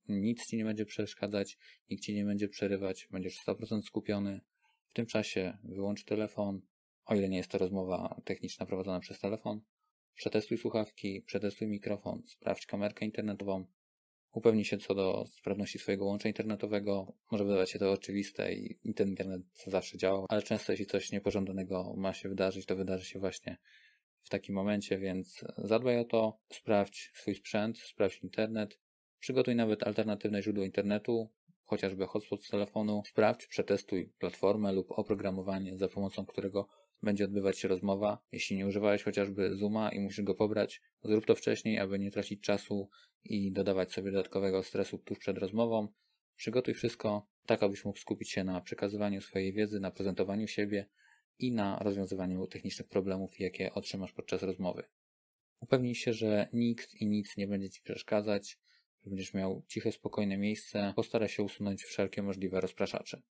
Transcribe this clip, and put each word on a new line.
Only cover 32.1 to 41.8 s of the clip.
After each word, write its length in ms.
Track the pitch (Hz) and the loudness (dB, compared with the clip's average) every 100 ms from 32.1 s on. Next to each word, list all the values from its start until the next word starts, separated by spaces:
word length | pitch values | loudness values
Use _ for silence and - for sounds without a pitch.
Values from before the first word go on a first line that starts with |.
| 110 - 104 | -2 -4 -6
z 40 | - | -2
telefonu, 540 | 104 101 - 107 104 104 | -2 -2 -2 0 -2 -2
sprawdź, 400 | - 107 113 - | 4 6 4 -2
przetestuj 680 | - - 101 - 95 85 - | -2 2 2 0 -4 -4 -4
platformę 540 | 92 - 95 104 104 | -4 2 4 4 2
lub 180 | 95 90 | 0 0
oprogramowanie, 880 | - 104 101 101 95 95 95 95 92 | -2 0 0 0 -2 -2 -2 -2 0
za 100 | 95 | -2
pomocą 380 | - 98 - 98 | 0 -2 -2 -6
którego 420 | - 101 101 101 _ _ _ | -4 -2 0 -2 _ _ _
będzie 220 | 107 101 | 0 2
odbywać 340 | 98 101 98 95 | 2 2 2 2
się 100 | 92 | 2
rozmowa. 560 | 92 98 98 104 104 _ | 2 2 2 2 0 _
Jeśli 240 | - - 98 | -6 -2 0
nie 100 | 98 | 2
używałeś 360 | 101 104 101 | 4 4 4
chociażby 540 | - 101 101 98 95 98 | 2 2 2 2 0 2
Zooma 340 | 104 110 107 | 0 2 0
i 100 | - | 0
musisz 240 | 98 101 | -2 0
go 100 | 101 | 0
pobrać, 480 | 95 107 107 101 - _ _ | 2 2 4 0 -2 _ _
zrób 240 | 107 107 - | 2 4 6
to 80 | |
wcześniej, 440 | 113 - 110 113 | 4 4 0 2
aby 200 | 107 | 0